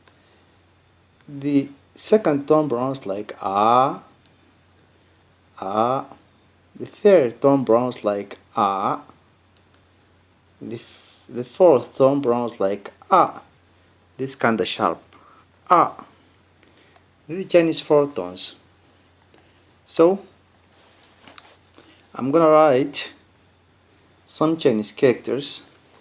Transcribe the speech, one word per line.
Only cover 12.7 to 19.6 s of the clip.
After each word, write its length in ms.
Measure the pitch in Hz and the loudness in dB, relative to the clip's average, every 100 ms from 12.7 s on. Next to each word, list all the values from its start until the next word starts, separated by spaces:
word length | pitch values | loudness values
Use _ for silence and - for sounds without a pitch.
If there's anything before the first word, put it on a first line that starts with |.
| 101 - - - | -4 -10 -20 0
ah. 320 | 185 143 - - _ _ _ _ _ _ - | 2 2 -2 -20 _ _ _ _ _ _ -12
This 200 | 131 - | -12 -4
kinda 280 | 123 110 | -2 0
sharp, 380 | 92 - 101 82 - _ _ _ _ _ - | -4 -2 -4 -4 -10 _ _ _ _ _ 0
ah. 340 | 175 147 - - _ _ _ _ _ _ _ _ _ _ _ - | 2 2 -2 -20 _ _ _ _ _ _ _ _ _ _ _ -14
This 200 | 175 185 | -12 0
is 40 | |
Chinese 300 | 175 165 156 | 2 2 0
four 260 | - 151 143 | 0 0 0
tones. 500 | 143 90 92 - - _ _ _ _ _ _ _ _ _ _ | -4 -10 -8 -10 -12 _ _ _ _ _ _ _ _ _ _